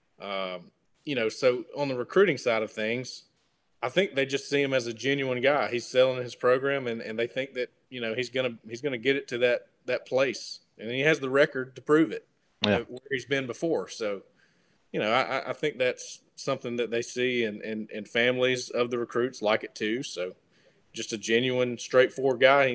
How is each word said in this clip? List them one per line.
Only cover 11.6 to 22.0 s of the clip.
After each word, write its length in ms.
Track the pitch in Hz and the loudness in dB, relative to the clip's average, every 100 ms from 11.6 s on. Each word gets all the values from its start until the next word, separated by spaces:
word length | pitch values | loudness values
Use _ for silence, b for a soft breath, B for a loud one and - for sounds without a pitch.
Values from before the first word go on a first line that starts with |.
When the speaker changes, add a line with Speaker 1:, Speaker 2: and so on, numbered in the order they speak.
| 131 - | -8 -10
Speaker 1:
to 60 | |
prove 280 | - 151 151 | 4 4 4
it. 140 | 95 - _ _ _ 104 | 0 -12 _ _ _ 2
Speaker 2:
Yeah. 120 | 98 | 2
Speaker 1:
uh, 60 | 117 | 0
where 120 | 123 - | -12 -4
he's 140 | 135 113 | -4 -2
been 220 | 139 131 | -4 -2
before. 400 | 117 170 127 90 | -4 -2 -2 -4
So, 340 | - 110 98 - _ _ _ _ _ _ | -6 -6 -6 -10 _ _ _ _ _ _
you 80 | - | -4
know, 100 | 107 | 0
I, 100 | 120 127 131 | 2 0 -4
I, 100 | - | -6
I 40 | |
think 240 | 123 151 123 | -4 -4 0
that's 440 | 127 123 - - _ - | 0 0 -10 -16 _ -10
something 420 | - 135 123 120 | -4 -4 -4 -4
that 140 | 113 | -2
they 100 | 117 | -2
see, 420 | 120 127 127 123 | -4 -2 0 0
and, 180 | 113 104 | -2 -4
and, 280 | 107 110 107 | -8 -8 -8
and 140 | 110 104 | -10 -4
families 600 | 120 120 127 127 127 117 | 0 2 2 2 0 -2
of 200 | 120 120 | -2 -2
the 60 | 123 | -2
recruits 440 | 117 120 123 127 | -2 -2 -2 0
like 220 | 104 110 | 0 0
it 120 | - - | -2 -6
too. 280 | 107 117 | -4 -4
So 300 | 143 - 90 92 _ _ _ _ _ | -6 -6 -8 -8 _ _ _ _ _
just 200 | - 110 | -12 -8
a 40 | 113 | -8
genuine, 600 | 98 113 127 127 123 117 | 2 2 2 0 -2 -4
straightforward 640 | - 131 | 2 4